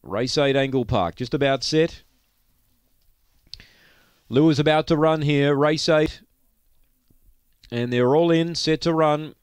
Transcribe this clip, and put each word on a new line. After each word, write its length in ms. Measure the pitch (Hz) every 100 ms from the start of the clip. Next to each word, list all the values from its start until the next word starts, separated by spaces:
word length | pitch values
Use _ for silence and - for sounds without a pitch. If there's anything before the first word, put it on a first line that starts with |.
Race 360 | - 98 127 -
eight, 180 | 139 139
Angle 300 | 135 131 110
Park, 300 | 117 85 -
just 180 | 123
about 300 | 147 139 135
set. 400 | - 156 170 - _ _ _ _ _ _ _ _ _ _ _ _ _ _ _ - - _ _ _ _ _ _
Lure 200 | 120 160
is 100 | 143
about 280 | 151 156 156
to 80 | 160
run 260 | 156 160
here. 320 | 147 143 143
Race 360 | 143 147 156 -
eight. 320 | 156 156 - _ _ _ _ _ _ _ _ _ _ _ _ _ _ -
And 220 | 120 120
they're 240 | 123 123 147
all 160 | 170
in, 240 | 165 165 165
set 260 | - 156
to 120 | 170
run. 420 | 160 156 147 151 -